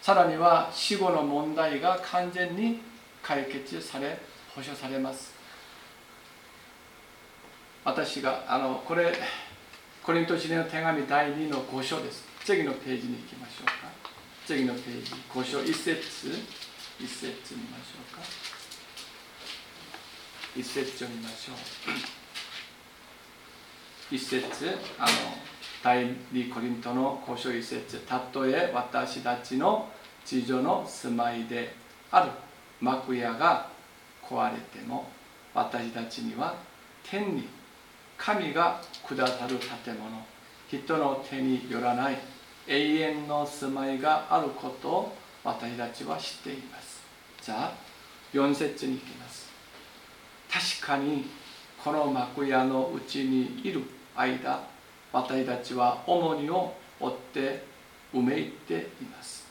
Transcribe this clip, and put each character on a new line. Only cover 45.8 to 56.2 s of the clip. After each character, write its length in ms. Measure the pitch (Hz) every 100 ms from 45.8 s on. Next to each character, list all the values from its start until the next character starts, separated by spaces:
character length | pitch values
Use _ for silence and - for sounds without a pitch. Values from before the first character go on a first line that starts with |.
| 117
ち 160 | -
は 120 | 139 -
知 200 | - -
っ 20 |
て 140 | -
い 100 | -
ま 180 | - -
す。」 220 | - - - - - -
じ 80 | -
ゃ 140 | 113
あ、 80 | 143 - - - - - -
四 220 | 139 139
節 320 | 143 151 - 135
に 140 | 127
行 0 |
き 100 | - -
ま 120 | -
す。 240 | - - - - - - - - - - - - - - -
確 60 | -
か 100 | 139
に 300 | 143 143 - - - - - -
こ 100 | 147
の 140 | 156 143
幕 400 | 131 123 143 139
屋 180 | 131
の 280 | 131 131 131
う 60 | 127
ち 240 | - 143
に 360 | 135 131 127 -
い 100 | 202
る 100 | 165 - - - -
間、 560 | 127 127 131 131 - - - - -
私 320 | 127 123 131
た 120 | 131 120
ち 160 | -
は 280 | 123 123 123 -
重 300 | 175